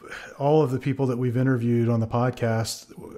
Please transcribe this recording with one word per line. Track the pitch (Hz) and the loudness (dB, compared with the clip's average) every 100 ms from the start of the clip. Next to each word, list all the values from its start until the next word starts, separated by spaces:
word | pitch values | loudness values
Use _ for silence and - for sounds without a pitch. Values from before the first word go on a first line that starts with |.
| - - - - | -18 -16 -16 -2
all | 139 156 | 4 4
of | 143 | 4
the | 131 | 0
people | 143 135 131 | -2 0 0
that | 120 | 0
we've | 127 120 | 0 0
interviewed | 131 127 120 117 117 | 2 2 2 2 2
on | 117 | 2
the | 113 | 0
podcast, | 120 127 120 117 113 110 - - - - | 0 0 0 -2 0 -2 -8 -14 -18 -16